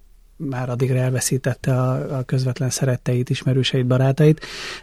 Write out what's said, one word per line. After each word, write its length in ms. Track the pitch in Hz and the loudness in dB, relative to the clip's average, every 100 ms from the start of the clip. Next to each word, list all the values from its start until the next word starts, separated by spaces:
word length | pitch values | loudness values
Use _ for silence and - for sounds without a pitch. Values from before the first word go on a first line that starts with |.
| - - - - | -20 -20 -20 -10
már 340 | 156 127 127 | -8 -6 -4
addigra 280 | 120 127 131 | -2 0 2
elveszítette 800 | 127 127 - 131 - 120 - 127 | 0 0 0 -2 -2 -2 0 2
a, 360 | 127 131 147 135 | 2 0 -4 -6
a 40 | |
közvetlen 480 | 127 135 131 123 131 | -2 -2 -2 -2 -4
szeretteit, 600 | - 131 123 - 123 123 | -2 0 0 0 -2 0
ismerőseit, 560 | 135 - 131 123 135 123 | -2 0 0 2 0 2
barátait, 540 | 127 135 135 151 156 - - - - | 4 4 4 4 4 0 -12 -12 -12